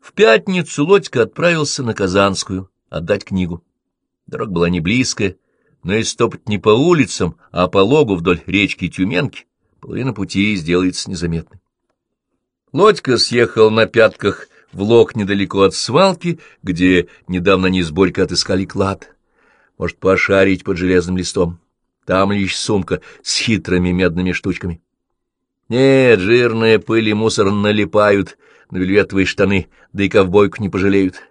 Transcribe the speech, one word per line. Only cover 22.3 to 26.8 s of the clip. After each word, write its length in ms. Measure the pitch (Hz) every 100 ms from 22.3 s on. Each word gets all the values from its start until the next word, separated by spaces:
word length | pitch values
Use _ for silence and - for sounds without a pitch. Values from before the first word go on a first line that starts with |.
лишь 240 | 101 95 -
сумка 460 | - 107 87 90 - -
с 140 | - -
хитрыми 540 | - 104 82 90 90
медными 420 | 90 92 82 92
штучками. 480 | 87 98 87 92 85 _ _ _ _ _ _ _ _ _
Нет, 480 | 117 135 135 127 110
жирная 640 | 92 120 120 113 113 110